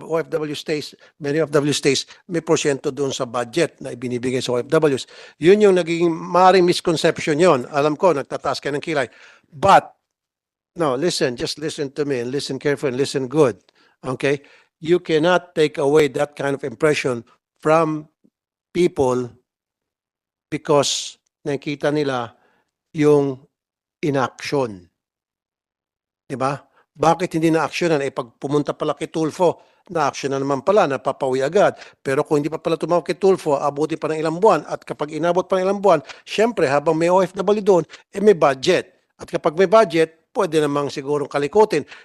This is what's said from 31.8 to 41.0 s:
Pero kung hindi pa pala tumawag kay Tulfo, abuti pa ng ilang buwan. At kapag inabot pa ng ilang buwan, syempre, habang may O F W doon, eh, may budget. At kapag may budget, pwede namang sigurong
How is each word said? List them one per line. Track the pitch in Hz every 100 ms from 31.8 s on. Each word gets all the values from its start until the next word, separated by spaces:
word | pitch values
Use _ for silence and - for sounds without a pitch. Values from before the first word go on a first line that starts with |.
| - _
Pero | - 135
kung | 147 147
hindi | 147
pa | 151
pala | - 160
tumawag | 160 175 165
kay | 175
Tulfo, | 190 185 156 143
abuti | 147 143 156 160
pa | 151
ng | 156
ilang | 156 165
buwan. | 214 170 -
At | 156
kapag | - 160 151 156
inabot | 165 175 180
pa | 190
ng | 185
ilang | 202
buwan, | 196 160 - - -
syempre, | - 226 202 156
habang | 143 147 160
may | 170
O | 185
F | 180
W | 196 185 214
doon, | 196 180 156 - _
eh, | 196
may | 208 185
budget. | 151 135 131 165 - _ _ -
At | -
kapag | 170 175 151
may | 190
budget, | 220 214 160 160 _ _ -
pwede | 190 156
namang | 147 143 143
sigurong | 156